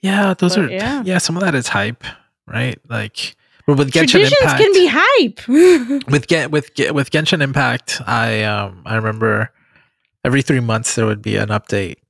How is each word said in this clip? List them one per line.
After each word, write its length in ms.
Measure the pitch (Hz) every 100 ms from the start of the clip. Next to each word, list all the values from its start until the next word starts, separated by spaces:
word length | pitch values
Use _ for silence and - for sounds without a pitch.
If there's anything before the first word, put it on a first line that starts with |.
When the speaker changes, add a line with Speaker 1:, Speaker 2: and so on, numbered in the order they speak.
Speaker 1:
Yeah, 320 | 190 196 202 185
those 200 | 180 185
Speaker 2:
But 100 | 156
Speaker 1:
are, 40 |
Speaker 2:
yeah. 320 | 185 220 277 202
Speaker 1:
yeah, 120 | 185
some 180 | - 170
of 80 |
that 120 | 190 139
is 120 | 120
hype, 360 | - 104 120 - - _ _ -
right? 320 | 117 123 - _
Like, 460 | 113 107 - - - _ _ -
but 120 | 139
with 140 | 143
Genshin 200 | 165 262
Speaker 2:
Traditions 240 | 330 427 587
Speaker 1:
Impact 200 | 508 -
Speaker 2:
can 120 | 427
be 140 | 392 359
hype. 580 | 247 403 554 262 - -
<laughs> 600 | 269 359 339 240 277 254
Speaker 1:
with 200 | 143 -
Gen-, 240 | 165 135
with 220 | 151 - -
Ge-, 160 | 135
with 200 | 147 135
Genshin 300 | 156 156 180
Impact, 580 | 139 135 131 120 - - 120
I, 360 | 120 113 110
um, 380 | 107 104 101 92 -
I 100 | 110
remember 560 | 110 110 110 107 107 _ _ _ _ _ _ _
every 180 | - 135
three 180 | 131 135
months 340 | 120 110 113 -
there 100 | 110
would 160 | 107
be 140 | 107 104
an 140 | 104
update 480 | 107 - 101 92 - _